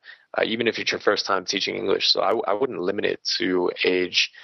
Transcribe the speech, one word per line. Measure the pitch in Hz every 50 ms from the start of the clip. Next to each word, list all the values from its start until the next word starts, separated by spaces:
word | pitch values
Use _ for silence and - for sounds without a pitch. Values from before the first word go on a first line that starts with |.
| - - - - _ _ - -
Uh, | -
even | - 110 113 117 113
if | 104 -
it's | 101 -
your | 107 92
first | - 110 104 - -
time | - 98 95 92
teaching | - - 95 - 98 95
English. | 98 98 98 92 92 - -
So | - -
I, | 90 92 107 113 - -
I | 101
wouldn't | 104 135 131 110 82
limit | 87 95 98 104 98
it | 92 90 - - - - -
to | 98 95 90 90 90 - - - -
age, | - 92 92 90 87 92 - - - - -